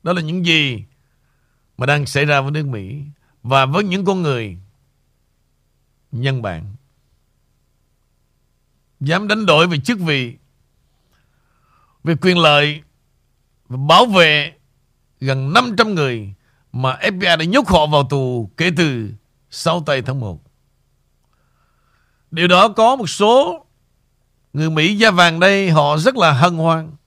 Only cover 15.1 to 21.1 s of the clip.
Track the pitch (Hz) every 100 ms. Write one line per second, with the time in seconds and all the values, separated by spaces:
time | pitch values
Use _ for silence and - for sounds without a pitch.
15.1 | _ 135 135 135 208 247 202 220 180 139
16.1 | 117 101 98 _ _ _ 123 131 - 202
17.1 | 185 185 165 165 254 226 180 151 147 135
18.1 | 143 131 120 104 - 175 170 160 123 104
19.1 | 104 _ _ _ - 170 175 151 139 127
20.1 | 135 107 80 _ _ _ _ _ _ _